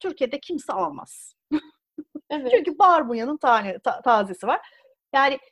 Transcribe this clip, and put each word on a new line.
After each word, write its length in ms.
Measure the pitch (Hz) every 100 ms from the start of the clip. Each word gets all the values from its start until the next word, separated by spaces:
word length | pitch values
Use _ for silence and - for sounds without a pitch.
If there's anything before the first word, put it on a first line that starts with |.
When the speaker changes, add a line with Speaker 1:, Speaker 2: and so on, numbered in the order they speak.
Speaker 1:
Türkiye'de 400 | 381 - 254 277
kimse 320 | - 330 -
almaz. 640 | - 170 143 - - - _ _
<laughs> 240 | 302 - _ _ - - 302 -
Speaker 2:
Evet. 220 | 294 254
Speaker 1:
Çünkü 240 | 311 330 302
barbunyanın 580 | 381 330 240 233 240 302
tane, 420 | 269 226 202 180
ta-, 240 | - -
tazesi 440 | 254 220 202 180 202
var. 140 | 359 - _ _ _ _
Yani 240 | 269 269 269 -